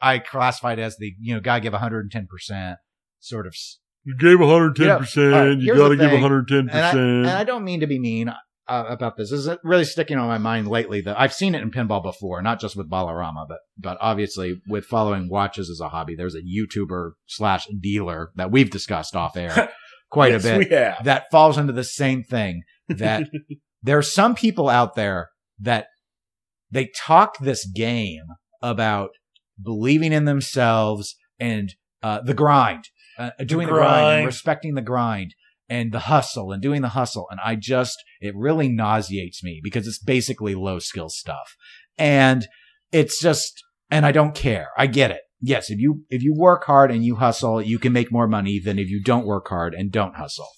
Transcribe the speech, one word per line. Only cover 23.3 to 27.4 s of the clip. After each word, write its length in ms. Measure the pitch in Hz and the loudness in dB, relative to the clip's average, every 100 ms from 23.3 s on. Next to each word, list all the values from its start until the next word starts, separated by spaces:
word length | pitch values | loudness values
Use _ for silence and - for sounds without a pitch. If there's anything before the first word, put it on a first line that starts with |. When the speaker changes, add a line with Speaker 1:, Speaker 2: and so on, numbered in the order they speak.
| 151 151 147 | -10 -14 -18
Speaker 2:
<laughs> 280 | _ _ | _ _
Speaker 1:
there 140 | 123 147 | 2 2
are 20 | |
some 300 | 147 - 220 240 | 2 2 2 2
people 320 | 220 196 139 | 0 0 2
out 280 | 123 117 - | 4 2 0
there 340 | 101 92 82 _ _ - | -2 -4 -8 _ _ -10
that 280 | 104 117 - _ _ _ _ _ _ _ _ | -2 -2 -4 _ _ _ _ _ _ _ _
they 160 | 131 127 - | -6 -6 -8
talk 400 | - 160 214 | 4 6 6
this 260 | - | 0